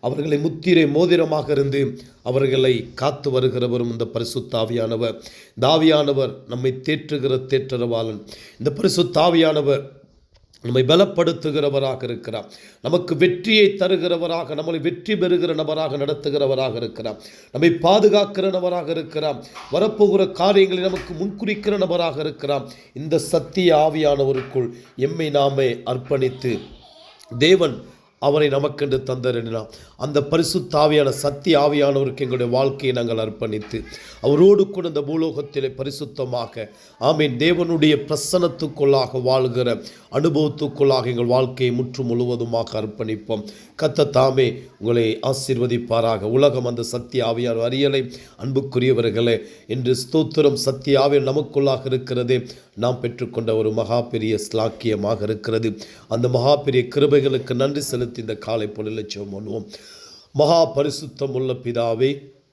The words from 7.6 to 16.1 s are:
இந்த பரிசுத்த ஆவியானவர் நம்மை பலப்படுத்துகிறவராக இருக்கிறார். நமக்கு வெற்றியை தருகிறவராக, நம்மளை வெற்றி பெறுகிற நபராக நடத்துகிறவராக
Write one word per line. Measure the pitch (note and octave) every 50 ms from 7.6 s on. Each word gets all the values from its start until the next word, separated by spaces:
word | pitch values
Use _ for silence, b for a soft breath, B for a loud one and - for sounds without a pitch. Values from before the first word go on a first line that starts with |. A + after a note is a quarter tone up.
| C3+ C3 C3 A#2+ A#2+ A#2 A#2 A2+ A2+ A2+ G#2+ G#2 G2+ B B B B B B B
இந்த | A2+ C#3+ C#3
பரிசுத்த | - - G3 - E3 E3+ - - D#3
ஆவியானவர் | D#3 F3 E3+ E3 D#3+ D#3 D#3 D3+ C#3+ C3+ C#3 C3+ C#3 - - - _ _ _ _ _ _ _ _ _ _ _ _ _
நம்மை | B2 B2 C3 C3
பலப்படுத்துகிறவராக | B2 D3+ F3 G3+ G3 G3 E3 E3+ D#3 E3+ E3 - D#3 C#3+ D#3 C#3+ C#3+ C#3 C#3 C3+ C3+ C3 B2 B2+
இருக்கிறார். | A#2 A#2+ A#2 - - A2 A2 G2+ B B B B B B B B
நமக்கு | C#3+ D#3 F3+ F3 - E3+
வெற்றியை | C#3+ E3 F#3 F3+ - - A3 A3 A3 G#3
தருகிறவராக, | G3 G3+ G3 F#3+ F#3 F#3+ E3+ D#3+ F3 F3 E3+ E3 E3+ E3+ E3 E3 C3+ D3+
நம்மளை | D3 D#3 E3 E3+ E3
வெற்றி | C#3 E3+ F3 F3 - - G#3+
பெறுகிற | F#3+ F3 F3+ F3 F3+ F3 F3 E3
நபராக | D3+ D3+ D3 D#3 D#3 D#3+ D3+ C3
நடத்துகிறவராக | C#3+ C#3 C#3+